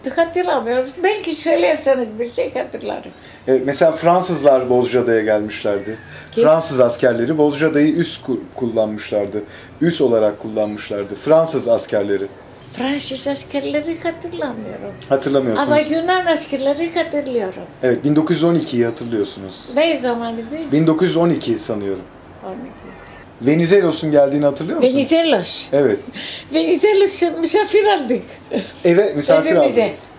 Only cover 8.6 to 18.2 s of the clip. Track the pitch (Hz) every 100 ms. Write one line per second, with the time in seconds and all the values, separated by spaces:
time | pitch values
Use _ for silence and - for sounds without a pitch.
8.6 | 120 110 107 107 - 107 101 104 - -
9.6 | - - 165 170 131 113 107 101 110 107
10.6 | 107 104 - 101 98 101 143 160 160 131
11.6 | 113 113 - 107 101 98 98 - - -
12.6 | - - 262 285 - 269 277 277 - 277
13.6 | 277 285 302 330 339 330 339 339 294 220
14.6 | 98 101 101 95 - 135 139 139 127 175
15.6 | 285 294 302 320 339 370 359 320 - 269
16.6 | 269 285 330 349 320 294 269 240 190 180
17.6 | 175 - 127 117 147 151